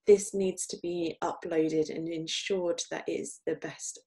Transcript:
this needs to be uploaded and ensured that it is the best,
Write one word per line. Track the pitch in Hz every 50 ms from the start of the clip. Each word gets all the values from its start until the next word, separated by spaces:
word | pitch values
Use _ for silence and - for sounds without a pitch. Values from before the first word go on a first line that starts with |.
| -
this | - 208 196 196 - -
needs | 196 190 190 185 - - -
to | - - -
be | 175 175 175 165 160 - -
uploaded | - 170 - - - 175 170 160 160 156 160 156 156 - -
and | 165 165 165
ensured | 170 156 160 165 - - - - 196 185 175 170 165 165 - - -
that | - - -
it | 170
is | - - - - - -
the | 160 160
best, | - - 156 - - - - - - _